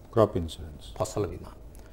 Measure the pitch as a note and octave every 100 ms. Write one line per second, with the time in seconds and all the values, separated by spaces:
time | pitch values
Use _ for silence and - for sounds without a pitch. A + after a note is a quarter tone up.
0 | - A2+ G#2 - E2 - - - - -
1 | - - F#2+ F2 F2 - - - -